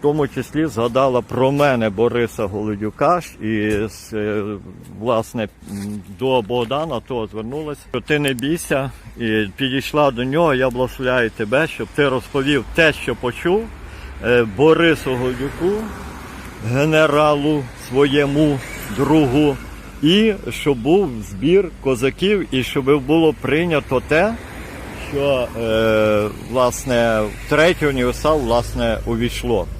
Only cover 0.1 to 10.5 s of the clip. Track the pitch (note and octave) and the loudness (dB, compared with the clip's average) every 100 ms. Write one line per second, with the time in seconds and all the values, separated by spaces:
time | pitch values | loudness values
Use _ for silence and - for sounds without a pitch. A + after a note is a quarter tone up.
0.1 | D3+ C#3 C3 - D3+ D#3 A2 A#2+ B2+ C3+ | 0 -2 -4 -6 -2 -2 0 0 2 2
1.1 | B2 - A#2+ C3 C#3+ D3 B2 A2 F#2+ A#2 | 0 -2 2 2 4 2 2 0 2 0
2.1 | A#2+ A2+ - G2+ G#2 G#2+ G2+ G#2+ - C#3+ | 2 -2 -2 -4 -4 -4 -4 -6 0 0
3.1 | F3 - - G#2+ G#2+ G#2+ G2+ G#2+ - - | 0 -4 -8 -4 -2 0 0 -4 -8 -10
4.1 | G#2+ G#2 G#2+ G#2 G2+ F#2 E2 E2 F#2+ A#2 | -6 -4 -4 -6 -8 -12 -20 -18 -8 -2
5.1 | A2+ A2 A#2+ G#2 - - G2+ G2+ G#2 F2+ | -2 -2 -6 -8 -10 -12 -10 -8 -10 -12
6.1 | F2+ C3 B2+ G2+ B2 A2+ C#3 D#3+ A#2 - | -4 0 0 0 -2 -2 -4 -4 -6 -6
7.1 | B2 G#2 G#2+ A2 D3 D3+ C#3+ - B2 - | -8 -6 -8 -10 -8 -10 -12 -8 -6 -2
8.1 | D3 C#3+ B2 C3+ E3+ - C#3+ C3+ - - | 0 0 -2 -2 -4 -2 -2 -2 -10 -16
9.1 | - A2+ G#2+ G2+ - C3+ C3+ - D3 C#3+ | -6 0 0 0 -4 -4 -2 -2 2 2
10.1 | A#2+ B2+ D3+ E3 | 2 -2 2 2